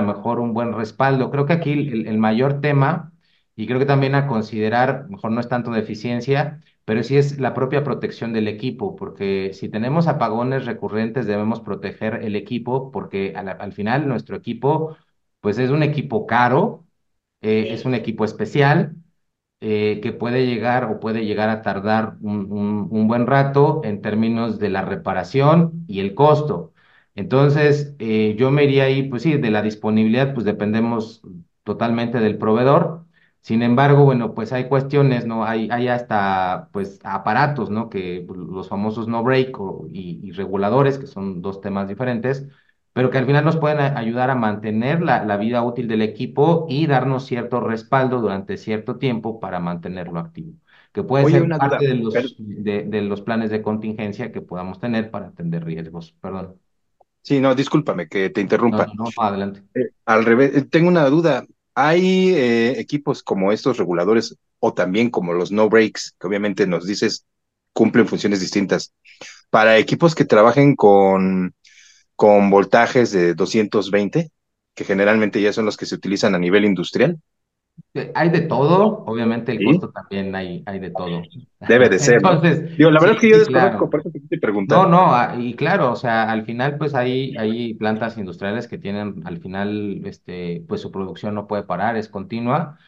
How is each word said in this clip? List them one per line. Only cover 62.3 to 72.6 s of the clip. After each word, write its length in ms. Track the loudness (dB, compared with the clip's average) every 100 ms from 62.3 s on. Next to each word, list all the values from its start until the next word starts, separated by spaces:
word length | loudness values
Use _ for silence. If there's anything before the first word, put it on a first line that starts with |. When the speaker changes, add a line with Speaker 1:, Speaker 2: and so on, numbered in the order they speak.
| 4 4 2 2 0
Speaker 3:
equipos 440 | -4 -6 -4 -4
como 280 | -2 -2 0
estos 260 | 0 0 -2
reguladores 580 | -2 0 2 2 0 -8 _ -4
o 160 | -2 0
también 340 | -2 0 0
como 240 | 0 -2
los 180 | -2 -2
no 180 | 0 4
breaks, 460 | 4 4 0 -14 -10
que 80 | -6
obviamente 400 | -2 -2 0 0
nos 180 | 0 -4
dices 400 | -2 -2 -4 _ _ _ _ _
cumplen 340 | 0 2 4 2
funciones 340 | 0 -2 -2
distintas, 520 | -2 -2 0 -2 -4 _ _ -20 -20 -20 _
para 300 | 4 6 6
equipos 340 | 4 2 2
que 120 | 2 4
trabajen 500 | 6 6 6 4 6
con, 800 | 6 8 6 4 2 0 -2 -6 _ _ -20 _ _ 2
con 360 | 6 6 8
voltajes 600 | 6